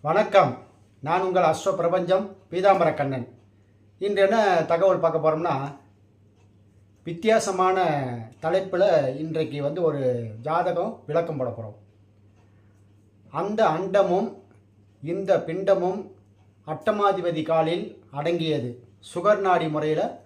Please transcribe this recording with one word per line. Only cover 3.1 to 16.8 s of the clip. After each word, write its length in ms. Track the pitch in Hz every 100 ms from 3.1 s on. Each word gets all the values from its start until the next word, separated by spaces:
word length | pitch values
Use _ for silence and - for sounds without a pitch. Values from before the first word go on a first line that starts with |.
| 131 120 - _ _ _ _ _ _
இன்று 240 | 202 196
என்ன 400 | 196 220 202 175
தகவல் 360 | 160 170 190 170
பார்க்க 320 | 165 156 156
போறோம்னா, 460 | 156 170 135 139 - _ _ _ _ _ _ _ _ _ _ _ _
வித்தியாசமான 800 | 165 170 220 220 202 185 185 190 170 147 127 120 113 -
தலைப்புல 760 | 160 185 190 180 196 160 131 139
இன்றைக்கு 460 | 160 160 139 143
வந்து 200 | 143 165
ஒரு 480 | 165 147 127 120 113 107
ஜாதகம் 640 | 135 165 180 170 202 220 -
விளக்கம் 300 | 160 170 147
போட 140 | 123
போறோம். 240 | 113 107 - _ _ _ _ _ _ _ _ _ _ _ _ _ _ -
அந்த 380 | 147 196 214 202
அண்டமும் 680 | 156 190 196 180 185 226 - - - _ _ _ _
இந்த 340 | 147 190 196 175
பிண்டமும் 720 | 165 180 196 190 180 202 - - _ _ _ _ -
அட்டமாதிபதி 760 | 160